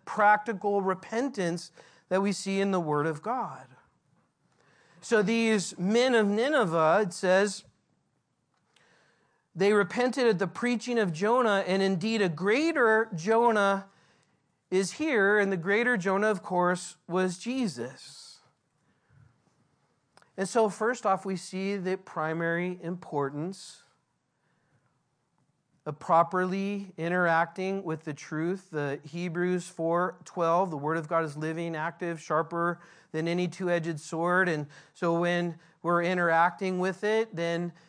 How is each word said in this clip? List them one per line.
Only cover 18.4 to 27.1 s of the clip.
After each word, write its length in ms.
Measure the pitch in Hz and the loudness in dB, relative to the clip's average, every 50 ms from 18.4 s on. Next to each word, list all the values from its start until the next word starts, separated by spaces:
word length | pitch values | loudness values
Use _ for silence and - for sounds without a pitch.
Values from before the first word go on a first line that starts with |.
| _ _ _ _ _ _ _ _ _ _ _ _ _ _ _ - - _ _ _ _ _ _ _ _ _ _ _ _ _ _ _ _ _ _ - _ _ - | _ _ _ _ _ _ _ _ _ _ _ _ _ _ _ -20 -20 _ _ _ _ _ _ _ _ _ _ _ _ _ _ _ _ _ _ -20 _ _ -6
And 140 | - 190 190 | -6 -4 0
so 180 | - 233 220 208 | 2 2 2 2
first 380 | 175 - 214 226 247 247 - | 2 0 -2 -2 -2 0 0
off, 200 | 208 190 185 - | 0 0 0 0
we 120 | 196 190 175 | -4 -6 -6
see 400 | - - - 185 190 196 202 202 | -6 -8 -8 -6 -4 -4 -4 -4
the 180 | 180 185 185 | -2 -4 -4
primary 840 | 185 190 - - 170 156 156 165 170 170 165 170 170 175 180 180 180 - | -4 -6 -10 -6 -4 -4 -2 -2 -2 -2 -2 0 -2 -2 -4 -6 -6 -8
importance 1000 | 165 180 180 - - - 143 143 135 143 147 151 180 196 - - - - - _ _ _ _ _ _ _ _ _ _ _ _ _ _ _ _ _ _ _ _ _ _ _ _ _ _ _ _ _ _ _ _ _ _ _ _ _ _ _ _ - | -8 -8 -8 -8 -6 -4 -2 -2 -2 -4 -6 -6 -8 -8 -12 -16 -20 -20 -20 _ _ _ _ _ _ _ _ _ _ _ _ _ _ _ _ _ _ _ _ _ _ _ _ _ _ _ _ _ _ _ _ _ _ _ _ _ _ _ _ -12
of 140 | 160 147 147 | -12 -10 -8
properly 920 | - - 180 165 170 165 190 180 185 185 180 196 196 196 202 202 202 185 - - | -2 2 4 4 4 4 2 -2 -2 0 -2 -2 -4 -4 -4 -6 -8 -12 -10 -6
interacting 840 | 160 170 | -4 -2